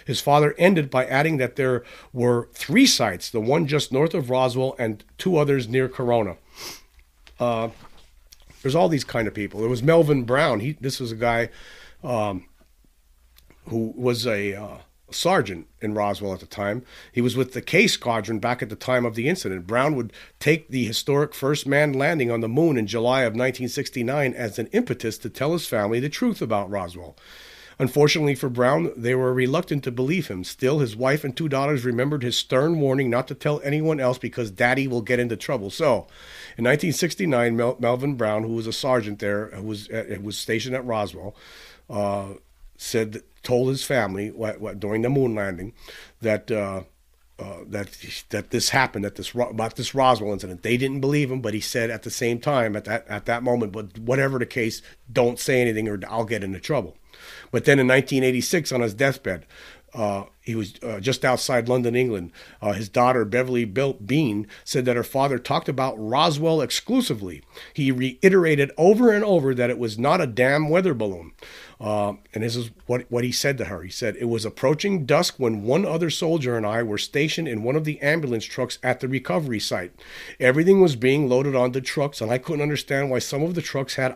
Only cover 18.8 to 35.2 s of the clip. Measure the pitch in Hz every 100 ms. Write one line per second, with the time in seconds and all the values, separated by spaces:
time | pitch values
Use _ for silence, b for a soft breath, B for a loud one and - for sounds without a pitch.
18.8 | - 127 120 113 123 185 104 92 87 120
19.8 | 139 143 110 - B B - 160 - 131
20.8 | 110 113 - 143 147 - - 147 135 143
21.8 | 151 131 139 170 120 117 113 123 165 131
22.8 | 104 113 117 131 120 110 127 123 123 143
23.8 | 135 135 117 147 135 - 117 95 113 214
24.8 | 240 120 113 104 117 - 139 170 - 113
25.8 | 101 117 143 - 247 208 131 107 95 101
26.8 | 87 87 85 - B B B B B B
27.8 | 131 147 147 165 147 131 139 120 123 151
28.8 | 170 - 117 127 127 127 127 151 175 147
29.8 | 135 120 131 185 - 92 92 - 127 151
30.8 | 131 107 127 156 143 123 160 135 139 147
31.8 | 123 117 139 147 120 117 - 135 151 165
32.8 | 139 131 131 120 131 139 147 147 139 147
33.8 | 156 156 127 123 123 - 113 95 123 131
34.8 | 135 120 104 123